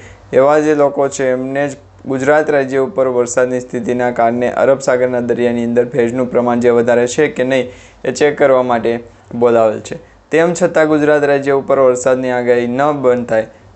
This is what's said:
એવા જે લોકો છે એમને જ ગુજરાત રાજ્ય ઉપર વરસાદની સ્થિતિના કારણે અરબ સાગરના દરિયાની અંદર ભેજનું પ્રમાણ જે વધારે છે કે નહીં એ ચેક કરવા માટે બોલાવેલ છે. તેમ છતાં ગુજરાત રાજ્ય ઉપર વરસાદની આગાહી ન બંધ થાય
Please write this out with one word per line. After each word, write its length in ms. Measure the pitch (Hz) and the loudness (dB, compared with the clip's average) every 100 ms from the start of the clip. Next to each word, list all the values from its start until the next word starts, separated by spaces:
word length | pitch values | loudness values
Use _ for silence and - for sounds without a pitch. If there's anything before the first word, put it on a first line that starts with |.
| - - - | -14 -20 -2
એવા 260 | - 139 151 | 2 4 2
જે 140 | 151 | 2
લોકો 340 | 151 143 139 139 | 2 0 0 -4
છે 240 | 139 131 | -2 -2
એમને 360 | 127 131 135 143 | -2 -4 -4 -4
જ 80 | 131 - - - | -8 -18 -16 -8
ગુજરાત 440 | 135 131 151 151 | -2 2 2 2
રાજ્ય 280 | 147 135 135 | 0 0 -2
ઉપર 280 | 131 107 131 | -2 0 0
વરસાદની 540 | 123 117 - 127 127 | 0 -2 0 0 -2
સ્થિતિના 500 | 123 127 113 123 123 | -6 -6 -4 -2 -2
કારણે 400 | 120 117 120 120 | 0 0 0 -2
અરબ 280 | - 120 131 | 0 2 2
સાગરના 420 | 135 127 127 123 | 0 0 0 -2
દરિયાની 440 | 120 117 120 120 | -2 -2 -2 -2
અંદર 200 | 117 120 | -2 -2
ભેજનું 460 | 120 - 117 127 123 | 0 -2 -2 -2 -2
પ્રમાણ 300 | 123 120 120 | 0 0 2
જે 100 | 120 | 2
વધારે 360 | 120 117 120 123 | 2 2 2 0
છે 220 | 139 147 | 0 -2
કે 160 | - | -2
નહીં 260 | 127 131 123 - - - | -2 -2 -4 -10 -20 -10
એ 80 | - | -8
ચેક 260 | 123 147 143 | 0 0 2
કરવા 240 | 143 131 | 2 4
માટે 420 | 127 117 117 117 117 - - | 2 0 -2 -4 -8 -20 -12
બોલાવેલ 460 | 120 123 117 110 107 | 0 2 4 2 0
છે. 180 | - - - - _ | -8 -14 -16 -20 _
તેમ 240 | 151 170 170 | 0 0 0
છતાં 240 | 175 165 156 | 0 0 2
ગુજરાત 380 | 156 147 147 | 2 2 2
રાજ્ય 280 | 143 143 135 | 2 0 0
ઉપર 260 | 135 120 139 | -2 0 2
વરસાદની 520 | 131 123 131 127 127 | 2 2 0 0 0
આગાહી 360 | 123 120 120 120 | -2 0 0 0
ન 260 | 123 147 | 0 -2
બંધ 340 | 147 127 123 117 | 0 0 0 0
થાય 200 | 110 110 - - | -2 -4 -12 -20